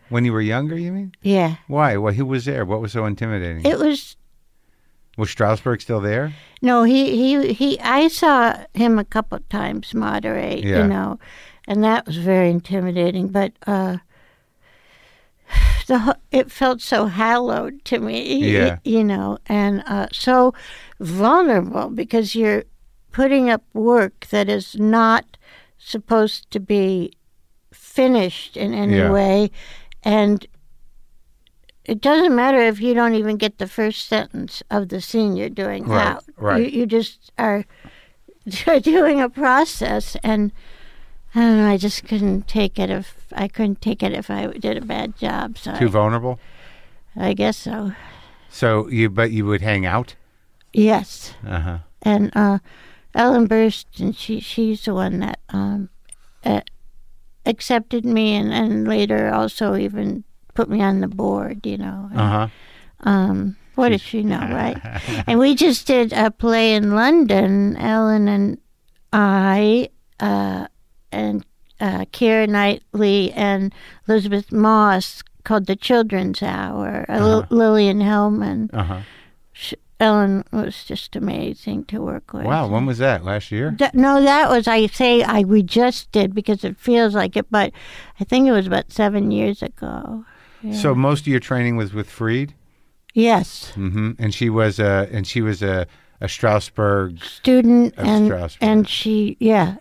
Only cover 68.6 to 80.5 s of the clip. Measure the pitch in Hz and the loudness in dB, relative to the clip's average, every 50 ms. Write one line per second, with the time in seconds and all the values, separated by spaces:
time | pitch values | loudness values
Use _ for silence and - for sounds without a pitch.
68.6 | _ _ _ _ _ _ _ _ _ _ - 214 208 196 196 196 190 196 190 202 | _ _ _ _ _ _ _ _ _ _ 0 2 4 4 4 4 4 4 4 4
69.6 | 208 214 220 240 254 - - _ _ _ _ - 214 208 202 202 196 196 190 180 | 4 4 4 2 0 -2 -8 _ _ _ _ -6 -4 -2 0 -2 -2 -2 -4 -6
70.6 | - - - _ _ _ _ - _ _ - 104 107 104 104 101 - - _ _ | -8 -10 -14 _ _ _ _ -20 _ _ -8 -6 -6 -4 -6 -6 -8 -12 _ _
71.6 | _ _ _ - 220 196 185 - - - - - 240 220 220 220 220 208 208 202 | _ _ _ -6 -4 -4 -2 -4 -6 -8 -4 0 2 2 4 4 2 2 2 2
72.6 | 202 202 - - - _ - 208 214 202 196 202 190 190 - - 208 202 196 190 | 2 0 0 -2 -6 _ -2 0 2 2 2 2 0 -2 -2 -2 -2 0 0 0
73.6 | 196 190 - - - - - - - - 220 220 196 208 202 202 202 - - 208 | -2 -4 -6 -10 -16 -20 -20 -10 -2 0 2 2 2 0 -2 -4 -4 -2 0 2
74.6 | 208 220 220 214 214 208 190 185 185 - - - - - - - - - 220 214 | 4 4 4 4 4 4 2 2 -2 -4 -10 -16 -20 -20 -20 -14 -4 -2 0 0
75.6 | 196 - 190 202 - - 254 233 226 214 202 185 180 190 196 - 202 202 185 190 | 0 -2 -4 -4 0 2 2 2 2 2 -2 -2 -2 -4 -4 -4 -6 -6 -4 -6
76.6 | 196 185 208 208 202 202 208 - - - 214 220 208 214 220 220 220 - 233 233 | -6 -6 -6 -6 -6 -6 -6 -8 -6 -4 -2 2 2 4 4 2 2 2 2 4
77.6 | 226 220 214 214 208 202 190 208 202 202 214 208 208 214 208 214 208 196 190 - | 4 4 4 4 4 4 2 2 2 2 2 2 2 2 0 0 -2 -4 -4 -4
78.6 | 220 214 - 110 95 85 95 92 101 - - - - - _ _ _ _ _ - | -6 -6 -4 -4 -4 -4 -6 -8 -10 -14 -20 -20 -20 -20 _ _ _ _ _ -16
79.6 | - - - - _ _ _ - 226 220 214 208 202 196 196 196 - - | -14 -14 -14 -14 _ _ _ 0 2 4 4 4 4 2 0 -2 -4 -4